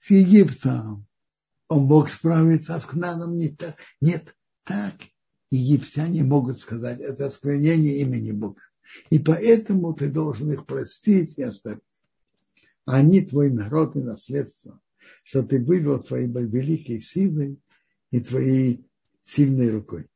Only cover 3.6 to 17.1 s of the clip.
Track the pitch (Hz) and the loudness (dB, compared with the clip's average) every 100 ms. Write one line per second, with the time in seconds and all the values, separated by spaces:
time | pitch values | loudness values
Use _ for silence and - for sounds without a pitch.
3.6 | 170 - - _ 147 170 - _ _ _ | -14 -14 -20 _ 0 0 -8 _ _ _
4.6 | - - 190 82 - _ _ _ _ 131 | -10 -8 -8 -12 -20 _ _ _ _ -4
5.6 | 127 143 - 143 160 160 135 143 127 123 | 2 0 0 -8 -4 -2 0 0 -2 -8
6.6 | - 117 120 123 143 131 139 - 143 143 | -12 -10 -10 -10 -12 -8 -10 -8 -6 -2
7.6 | 151 165 151 139 135 120 110 104 104 - | 0 2 0 0 -4 -4 -6 -6 -8 -12
8.6 | _ _ _ - _ 156 151 165 220 226 | _ _ _ -20 _ 0 2 0 4 2
9.6 | 220 196 165 156 139 139 156 110 151 143 | 4 -2 -2 -4 -6 -4 -6 -6 -6 -6
10.6 | - 135 127 - - 196 160 - 127 101 | -8 -10 -10 -6 2 2 2 -6 -10 -10
11.6 | 110 104 _ _ _ _ _ _ _ _ | -14 -16 _ _ _ _ _ _ _ _
12.6 | _ _ - 131 147 190 - 143 143 120 | _ _ -2 4 6 4 2 0 0 -2
13.6 | 104 151 160 143 127 104 - 139 - - | -4 -2 -2 -4 -8 -12 -8 -8 -8 -14
14.6 | - - _ _ _ _ _ 135 110 135 | -20 -20 _ _ _ _ _ -4 -2 -2
15.6 | 123 180 147 135 - 127 123 123 117 120 | 0 0 0 -4 -4 -6 -6 -6 -4 -4
16.6 | 139 160 160 113 - | -2 -4 -4 -10 -8